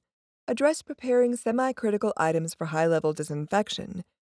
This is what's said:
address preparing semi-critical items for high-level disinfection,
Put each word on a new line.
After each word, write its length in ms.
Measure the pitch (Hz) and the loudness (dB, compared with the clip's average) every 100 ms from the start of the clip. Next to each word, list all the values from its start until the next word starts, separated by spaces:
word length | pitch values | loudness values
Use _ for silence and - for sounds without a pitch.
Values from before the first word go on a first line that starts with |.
| _ _ _ _ - | _ _ _ _ -6
address 360 | 240 285 320 | 2 2 2
preparing 520 | - 285 254 247 240 | -6 -8 2 4 4
semi-critical 800 | 240 226 240 262 254 220 202 214 - | 2 -2 0 0 0 -2 0 0 0
items 380 | 160 165 165 | 2 2 -2
for 120 | - 160 | -6 -4
high-level 480 | 156 165 160 156 | 0 2 4 2
disinfection, 920 | 156 156 147 151 202 214 - - 180 - _ _ | -2 -4 -6 0 0 0 -6 -10 -12 -14 _ _